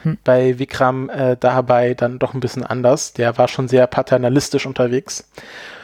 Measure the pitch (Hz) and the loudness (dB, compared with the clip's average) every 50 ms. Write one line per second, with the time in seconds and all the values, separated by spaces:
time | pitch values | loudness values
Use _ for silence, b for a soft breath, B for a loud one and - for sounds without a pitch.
0 | - 156 156 - - - 127 127 127 131 127 123 135 - - - 135 127 131 131 | -6 -4 -4 -2 2 2 4 4 4 2 2 0 -4 -6 -2 0 2 2 2 0
1 | 131 131 - 139 135 127 123 123 - 123 127 131 127 123 123 120 123 120 123 - | -4 -6 -4 -2 0 0 0 2 2 2 2 2 2 2 2 2 2 2 0 0
2 | 123 120 127 123 127 - - 135 123 117 - 127 120 - 113 127 123 123 139 160 | -2 -4 -2 -2 -4 -4 -4 -4 -6 -4 -6 -6 -6 -6 -6 0 2 2 2 2
3 | - - - - 120 117 117 - 123 120 - - 131 120 127 127 123 - - - | 0 -8 -4 -2 -2 -2 2 2 0 0 0 -4 -4 2 4 4 4 4 2 -2
4 | 131 - 131 127 123 120 131 143 - - - 139 - 135 131 - 127 120 123 135 | 0 2 0 2 2 2 2 0 0 0 -4 -4 -4 -4 -2 0 0 0 0 -2
5 | - - - - - _ B B B B B B B B B B | -4 -6 -14 -14 -14 _ B B B B B B B B B B